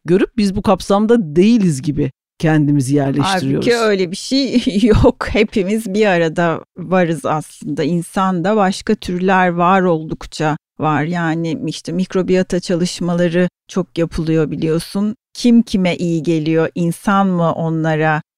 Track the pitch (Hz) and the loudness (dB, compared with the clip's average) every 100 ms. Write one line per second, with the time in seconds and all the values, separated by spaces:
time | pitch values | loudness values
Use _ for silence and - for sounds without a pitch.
0 | 151 180 330 - 202 196 208 190 - 202 | 0 0 0 0 -2 -2 0 0 0 0
1 | 214 233 160 147 202 240 185 135 127 147 | 4 2 2 2 4 4 2 0 -2 -2
2 | 143 - _ - 165 156 147 147 127 147 | -4 -6 _ -4 0 2 2 2 2 0
3 | 135 135 185 190 - - - 233 220 196 | 0 0 0 0 0 0 0 2 2 0
4 | 180 190 - 269 269 240 262 202 214 208 | -2 -6 -4 -2 0 0 0 2 4 4
5 | 254 - - 196 214 233 180 220 220 196 | 4 2 -2 0 0 0 -2 -2 -2 0
6 | 214 175 165 156 170 160 - - 156 185 | 2 2 0 0 -2 -2 -8 -14 -2 0
7 | 170 165 - 151 - - - 285 151 170 | 2 0 -2 -4 -6 -12 -8 -4 -2 -2
8 | 170 - 190 180 175 220 190 196 - 214 | -2 -2 -2 0 0 2 0 0 -2 -4
9 | - 180 185 185 185 175 175 190 185 165 | -4 -2 0 2 2 2 2 4 2 0
10 | 160 - - - 156 156 - - 151 147 | -4 -10 -10 -4 -2 -4 -8 -6 -2 0
11 | 151 175 165 160 165 156 - - - 170 | -2 -2 -2 -2 -4 -6 -6 -8 -8 -6
12 | 185 190 175 180 185 180 - 170 180 - | -2 -2 0 0 0 -2 -2 -2 -2 -4
13 | 175 175 175 170 180 - _ - 170 - | -4 0 0 2 0 -4 _ -6 -6 -4
14 | 165 - 160 160 151 147 160 160 - 196 | -4 -2 -2 0 0 -2 -2 -2 -4 -4
15 | 214 214 _ - 247 233 226 202 180 170 | -4 -6 _ -2 4 4 4 0 0 -2
16 | 170 165 151 160 151 160 160 - 170 165 | -2 -2 0 -2 0 0 0 0 -4 -2
17 | - 196 196 175 165 - 165 160 160 156 | 0 2 2 0 0 -2 -4 -2 -2 0
18 | 156 156 - | 0 -2 -4